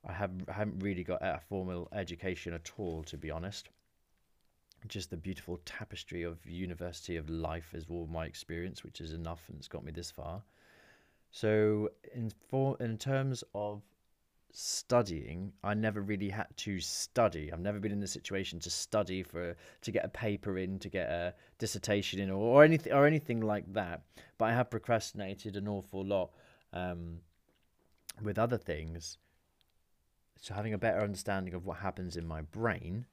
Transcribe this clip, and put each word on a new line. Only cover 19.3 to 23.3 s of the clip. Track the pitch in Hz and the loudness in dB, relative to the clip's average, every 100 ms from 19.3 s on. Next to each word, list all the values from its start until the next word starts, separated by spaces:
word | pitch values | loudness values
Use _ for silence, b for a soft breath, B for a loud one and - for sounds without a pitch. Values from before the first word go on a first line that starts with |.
| 82 87 87 B B | -4 -6 -6 B B
to | - | -2
get | 98 | 0
a | 95 | 0
paper | - 113 101 104 92 | -2 -2 0 -2 -2
in, | 92 95 | -2 -4
to | 95 | -4
get | 95 65 | -2 0
a | 85 87 - B B | 0 -2 -4 B B
dissertation | 113 101 - 104 98 95 | -4 -4 2 2 2 -2
in, | 98 | 0
or, | 98 | 2
or | 110 131 156 | 8 12 12
anyth-, | 160 - | 10 4
or | 139 143 | 8 8
anything | 156 - | 6 2